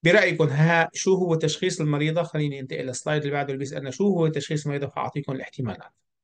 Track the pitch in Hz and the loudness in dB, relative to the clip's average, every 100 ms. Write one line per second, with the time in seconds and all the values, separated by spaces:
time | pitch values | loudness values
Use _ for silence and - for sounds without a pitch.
0 | 165 196 185 156 151 139 160 170 165 - | 6 6 6 2 0 4 4 6 2 0
1 | - 190 180 165 160 - 185 175 156 147 | 2 2 2 2 0 0 -2 0 -2 0
2 | 151 160 160 156 147 139 131 - 135 123 | 0 0 -2 -2 -2 -4 -8 -8 -8 -6
3 | - 151 143 143 143 135 135 135 135 131 | -2 -2 -2 -4 -4 -6 -6 -8 -10 -2
4 | 202 180 160 151 143 151 151 143 139 - | 0 2 2 0 -4 -4 -2 -4 -6 -6
5 | 131 151 139 131 - - 123 - - _ | -6 -6 -6 -8 -10 -8 -8 -8 -14 _
6 | _ _ | _ _